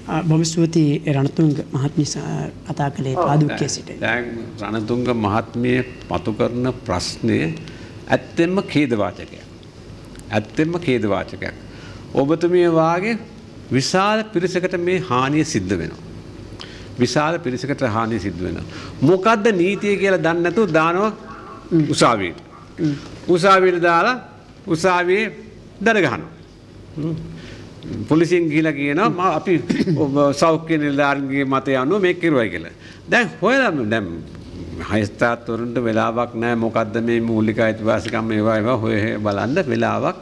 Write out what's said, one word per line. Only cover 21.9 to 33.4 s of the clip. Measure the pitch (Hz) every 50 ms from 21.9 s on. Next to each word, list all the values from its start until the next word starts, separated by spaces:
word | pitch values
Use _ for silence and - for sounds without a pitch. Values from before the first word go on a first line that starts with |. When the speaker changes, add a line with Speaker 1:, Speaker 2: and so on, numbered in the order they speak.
| 147 - 170 139 117 104 95 85 78 - - - - - - - -
Speaker 1:
හ්ම්. | - 170 151 143 139 - - - - -
Speaker 3:
උසාවියට | - 175 175 165 196 190 190 185 185 175 175
දාලා | 165 175 170 170 180 226 254 240 - - - - - - - - -
උසාවියේ | - 170 160 175 190 180 175 180 175 185 208 226 208 - - - - - - - - - -
දඩ | 196 226 220 214
ගහනවා. | 175 139 113 85 78 - - - - - - - - - - - - - -
හ්ම්. | 156 147 165 160 160 - - - - - - - - - - - - - - - 104 104
පොලිසියෙන් | 104 147 160 170 151 175 175 170 160
ගිහිලා | 147 156 160 160 151
කියනවා, | 135 143 143 143 160 208 233
"මා-, | 202 180 180 185 156
අපි | 156 - 202 180 151 - - - - - - 165
ඔබ | 135 156 139 135 143 147 143 135
සෞඛ්‍ය | - 175 165 160 156 160 160 165 156
නිලධාරීන්ගේ | 147 147 139 139 147 143 139 139 139 135 135 139 139
මතය | 131 139 135 - 143 135
අනුව | 131 127 139 185 214
මේක | 190 180 170 170
කෙරුවයි" | - 165 151 131 113 101
කියලා. | 87 85 82 - - - - - - - -
දැන් | - 175 226 240 170 -
හොයලා | -